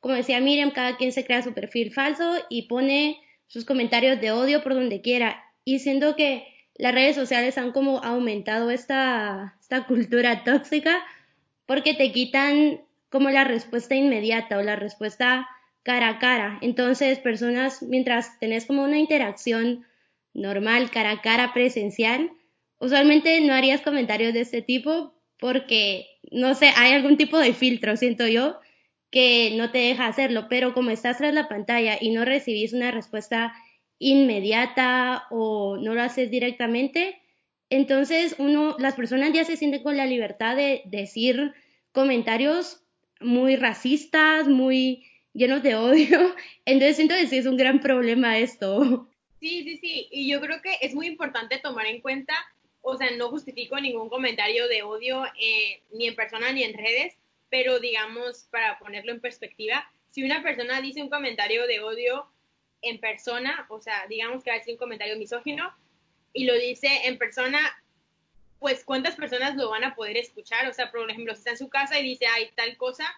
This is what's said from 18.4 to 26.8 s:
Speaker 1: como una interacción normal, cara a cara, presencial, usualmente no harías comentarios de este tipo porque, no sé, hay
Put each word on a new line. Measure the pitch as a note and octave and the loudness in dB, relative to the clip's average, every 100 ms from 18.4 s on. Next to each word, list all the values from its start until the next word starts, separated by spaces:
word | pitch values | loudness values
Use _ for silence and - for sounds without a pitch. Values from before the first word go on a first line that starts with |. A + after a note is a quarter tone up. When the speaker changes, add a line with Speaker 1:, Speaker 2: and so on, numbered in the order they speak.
| A3 A3+ A3+ | -4 -4 0
Speaker 1:
como | C#4 | 0
una | C#4 D4 | 2 2
interacción | D#4 D4+ A3 G3+ - A3+ A#3 A#3+ - _ _ _ _ | 2 2 0 -4 -2 0 0 -2 -10 _ _ _ _
normal, | - G3 G3 G#3+ A#3+ B3 | -8 -4 -2 2 2 2
cara | A#3 G#3+ | 0 -2
a | G#3+ | -2
cara, | A3 A#3 B3 | 0 2 2
presencial, | B3 B3 B3 G#3 G3 A3 B3+ E4+ - _ _ _ _ | 2 0 0 -6 0 0 0 -2 -6 _ _ _ _
usualmente | B3+ C#4 C#4+ D4+ D#4+ E4 | 0 6 8 8 6 4
no | D4+ | 6
harías | C4 C4 C#4 | 4 4 2
comentarios | D4+ C#4+ A#3 G#3+ A3+ | 0 0 0 0 0
de | A#3 | 0
este | A#3+ A#3+ | -2 -4
tipo | A3+ B3+ C4+ E4 D#4 _ _ _ | -2 -2 0 -2 -4 _ _ _
porque, | B3 B3+ C4 A3+ G3+ F#3 - _ - | -2 -2 2 2 2 -2 -8 _ -8
no | A#3+ B3+ | -2 0
sé, | C4+ D4 | 6 6
hay | A#3+ | 8